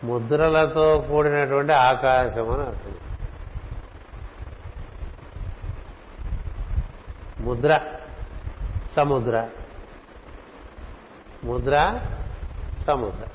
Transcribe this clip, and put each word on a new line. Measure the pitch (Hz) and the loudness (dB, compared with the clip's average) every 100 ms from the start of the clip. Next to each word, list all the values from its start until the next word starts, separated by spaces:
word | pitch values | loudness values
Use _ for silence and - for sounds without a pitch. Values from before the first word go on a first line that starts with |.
ముద్రలతో | 120 120 113 147 160 156 156 160 156 156 143 | 0 -2 2 4 6 6 4 6 6 6 4
కూడినటువంటి | 147 147 147 139 139 143 | 4 4 4 4 4 6
ఆకాశం | 147 127 131 135 127 123 104 113 | 6 8 6 6 6 4 0 0
అని | 127 | 0
అర్థం | 139 104 104 | -2 -6 -10
చేసుకోవాలి. | 92 - - - - - - - - - - - - - - - - - - - - - - - - - - - - - - - - - 50 - - - - - - - - - - | -12 -10 -8 -8 -10 -10 -10 -10 -12 -12 -18 -18 -14 -14 -14 -14 -12 -14 -12 -14 -10 -10 -10 -14 -10 -8 -8 -8 -10 -10 -16 -18 -10 -6 -4 -6 -6 -2 -2 -2 -8 -14 -14 -12 -6
ముద్ర, | 113 123 143 151 - - - - - - - - - - - - | -2 2 4 4 2 -10 -12 -10 -10 -8 -10 -6 -4 -4 -2 2
సముద్ర, | 147 135 117 113 117 - - - - - - - - - - - - - - - - - - - | 4 4 2 0 -2 -8 -14 -14 -18 -20 -20 -20 -18 -18 -18 -20 -18 -16 -16 -16 -18 -20 -20 -12
ముద్ర, | 120 123 120 143 170 240 - - - - - - - - - | -4 -2 2 4 4 2 -4 -4 -6 -8 -8 -8 -8 -6 0
సముద్ర. | 139 110 90 110 | 0 0 -4 -10